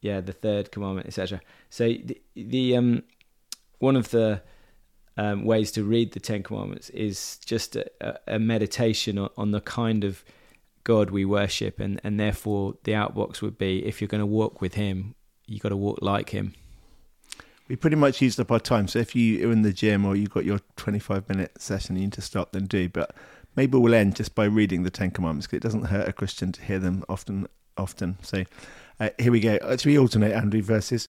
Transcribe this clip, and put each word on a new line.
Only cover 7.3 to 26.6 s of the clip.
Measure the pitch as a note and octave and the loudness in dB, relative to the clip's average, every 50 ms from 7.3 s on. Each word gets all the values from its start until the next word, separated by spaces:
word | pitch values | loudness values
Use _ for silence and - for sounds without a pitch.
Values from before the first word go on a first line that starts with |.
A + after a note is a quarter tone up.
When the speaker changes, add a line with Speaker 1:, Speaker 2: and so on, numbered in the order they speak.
| - - | -12 -14
Speaker 1:
just | - - A#2 A2+ - - - | -8 -4 -4 -4 -4 -4 -6
a, | A2 - - _ _ | -8 -8 -8 _ _
a, | - A#2 - - _ - - | -8 -8 -8 -8 _ -6 -2
a | A2 | 0
meditation | A2 A2 A#2 A2 G#2 F#2+ - - B2 A2+ G#2+ - - - G#2 | 0 2 2 2 0 -2 0 0 2 2 2 0 -2 -2 -2
on, | G2+ G2 G2 _ | -2 -2 -4 _
on | - G#2+ G#2 G#2 | -4 -2 -2 -2
the | G#2 | -2
kind | - - - - A#2 A2+ A2 G#2+ G2+ | -4 -6 -4 -2 0 0 0 0 0
of | G2 F#2+ - - _ - _ _ _ _ _ _ _ _ _ _ | -2 -4 -6 -14 _ -20 _ _ _ _ _ _ _ _ _ _
God | - A#2 G#2+ G#2 G2 | 4 4 4 4 2
we | F#2+ G2+ G2 | 0 -2 0
worship, | F#2+ G2+ G2+ G2+ G2 - - G#2+ G2+ - - | 2 2 2 0 0 -2 -2 -4 -4 -4 -4
and, | G#2 G2+ G2 - - | -6 -6 -6 -6 -4
and | G#2+ G#2 G#2 | -4 -2 0
therefore | G#2 G#2 - - - G#2+ G#2+ G2+ G2 G2 - - _ | 0 0 -2 -2 -4 -2 -2 0 -2 -2 -4 -6 _
the | - G#2+ | -2 0
outbox | G#2+ G#2 G#2 F#2 G2 G2+ - - - - | 0 0 -2 -2 -4 -4 -4 -4 -6 -6
would | G#2 G#2 | -6 -4
be, | _ G2 F#2+ F#2 F#2+ - | _ -2 0 0 0 -2
if | - A2 - | -4 -4 -4
you're | G#2+ G2+ | -4 -2
gonna | - G#2+ G#2 | -2 -2 0
walk | G2+ G#2 A2 A2 - - - | 0 2 2 0 0 -2 -4
with | - F#2 - | -6 -4 -2
him, | G2 G#2 G2+ F#2+ F#2 F#2+ G2 A#2+ _ _ _ _ _ _ | -2 -2 -2 -2 -4 -6 -8 -10 _ _ _ _ _ _
you | - G#2+ G#2 | -12 -12 -6
gotta | - G#2+ G2+ | -4 -4 -2
walk | G2 G2 G2+ - - - | 0 -2 -2 -2 -2 -2
like | G2 G2 G2+ G#2 - | 0 0 0 -2 -4
him. | - G#2 G2 G2 - - - - - - - - - - - - _ _ _ _ - - - _ _ _ _ _ | -6 -6 -6 -6 -8 -12 -20 -20 -20 -20 -20 -20 -20 -20 -20 -20 _ _ _ _ -20 -20 -20 _ _ _ _ _
Speaker 2:
We | C3 | -8
pretty | A#2+ - E3 D3+ | 0 2 2 4
much | D3+ D3 C#3 B2+ - | 6 4 4 4 4
used | C#3 B2+ A2 - | 2 2 2 0
up | A#2 - A#2+ | 0 2 2
our | A2+ | 0
time, | - - C3 A2+ G#2 | 2 2 2 2 2
so | F#2 - - | 2 0 -2
if | A#2 - - | -2 0 2
you | B2 A#2 A2+ A2 - - A#2 | 2 4 4 4 2 2 2
are | A#2 | 4
in | A2 G#2+ | 4 4
the | G#2 F#2+ | 4 2
gym | - - G#2+ G#2 G2+ G2+ | 2 2 2 4 4 4
or | G2 G2 | 2 2
you've | G2+ G#2 G2 | 2 0 0
got | - G#2 - | -2 -2 -2
your | - G2+ G2+ - _ _ | 0 -2 -2 -4 _ _
twenty-five | - - - G#2 G#2 - - G2+ G2 G2 - | -8 -6 -4 -4 -4 -2 -2 -4 -4 -2 -4
minute | G2 F#2+ F#2 - _ - | -4 -4 -4 -4 _ -14
session | - - G2+ G2 - - F#2+ | -8 -6 -4 -4 -4 -4 -4
you | F#2 F#2+ | -2 -2
need | G2+ G2+ | -2 -4
to | - | -6
stop, | G2 - - G2+ F2+ - - | -10 -8 -6 -6 -6 -4 -4
then | F#2+ G2 | -6 -4
do. | F#2+ - G2+ F2+ F2+ | -2 -2 -2 -2 -2
But | - E2+ E2 - - - - - - - - - _ | -2 -4 -4 -4 -6 -16 -20 -20 -20 -20 -20 -8 _
maybe | - C3+ C3+ B2+ C3 | 0 2 4 6 6
we'll | A#2+ A#2 A#2 | 6 8 8
end | A2+ G#2 G2 F#2+ | 6 6 4 2
just | - G#2+ - - | 0 -4 -6 0
by | - G#2+ | 0 2
reading | G#2 G#2 G#2+ G#2+ G2 F#2 F2 F2+ | 2 4 4 2 2 2 0 -2
the | F#2 | -2
Ten | - - G2 F#2 | -2 -2 -4 -4
Commandments, | F2+ - F#2 E2 D#2+ C#2+ - - | -2 -2 -2 -2 -2 -4 -6 -4
'cause | - | -6
it | - - | -4 -4
doesn't | A2+ G#2+ A2 - | -2 -4 -2 -2
hurt | D#2 F#2 G2 G#2 | 0 -2 0 -2
a | - F#2+ | -2 -4
Christian | - - F#2+ - - - F#2 F2+ | -4 -6 -6 -4 -4 -4 -4 -4
to | - | -6